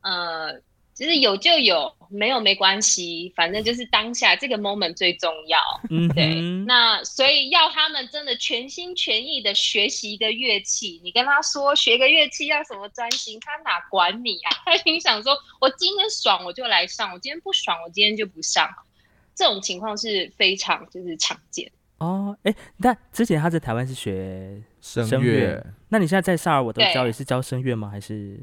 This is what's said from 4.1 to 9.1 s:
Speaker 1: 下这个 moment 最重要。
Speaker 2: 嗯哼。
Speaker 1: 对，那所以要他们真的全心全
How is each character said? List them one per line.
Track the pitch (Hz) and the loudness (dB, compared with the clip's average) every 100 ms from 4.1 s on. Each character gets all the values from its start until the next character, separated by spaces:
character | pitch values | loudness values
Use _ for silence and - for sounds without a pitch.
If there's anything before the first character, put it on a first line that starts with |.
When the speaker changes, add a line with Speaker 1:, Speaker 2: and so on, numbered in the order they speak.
Speaker 1:
下 | 240 226 185 | 0 2 2
这 | 269 | 0
个 | 220 | -2
moment | 202 208 180 | -2 -2 -2
最 | 170 180 | 0 0
重 | 170 170 160 156 | 0 -4 -4 0
要。 | 160 - - - | 2 2 -4 -4
Speaker 2:
嗯 | 165 170 | 0 2
哼。 | |
Speaker 1:
对， | 147 156 160 170 185 202 | 4 2 2 -2 -4 2
那 | 247 233 208 | 4 6 2
所 | - - 269 | -2 0 2
以 | 294 269 | 2 2
要 | 339 330 | 4 2
他 | 320 311 | 2 -2
们 | 302 247 | -2 -8
真 | 302 294 | -10 -8
的 | 240 | -6
全 | - 233 262 | -4 -4 -6
心 | 311 359 | -12 -10
全 | 359 - | -6 -2